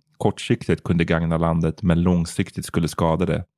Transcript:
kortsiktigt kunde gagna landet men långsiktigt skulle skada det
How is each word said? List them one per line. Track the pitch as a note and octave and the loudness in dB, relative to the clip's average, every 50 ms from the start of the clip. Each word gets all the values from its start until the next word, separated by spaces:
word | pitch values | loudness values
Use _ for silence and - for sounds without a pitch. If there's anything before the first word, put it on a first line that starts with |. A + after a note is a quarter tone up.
| _ _ _ | _ _ _
kortsiktigt | - - G#2+ - - - - A#2+ - - - E2+ - - | -2 -2 -2 -2 -2 -2 -2 -2 0 0 -2 -2 -2 0
kunde | - F2 E2+ E2+ | -2 0 0 2
gagna | E2+ E2+ E2 E2+ E2 E2 | 2 2 0 0 0 0
landet | E2 E2+ E2 E2 E2 E2 D#2+ - - G2+ | 0 2 2 2 2 0 -2 -2 -2 0
men | F2 E2 E2+ F2 | 2 2 4 4
långsiktigt | F2+ F2+ F2 E2 - - - F#2 - - - - | 2 2 2 0 -2 -4 -4 -4 -4 -6 -10 -10
skulle | - - F2 E2 | -4 -2 -2 -2
skada | D2+ - - E2+ D#2+ D#2+ E2+ F2+ | -2 -2 0 0 0 2 0 0
det | D#2+ D#2 E2 - _ _ | -2 -2 -4 -4 _ _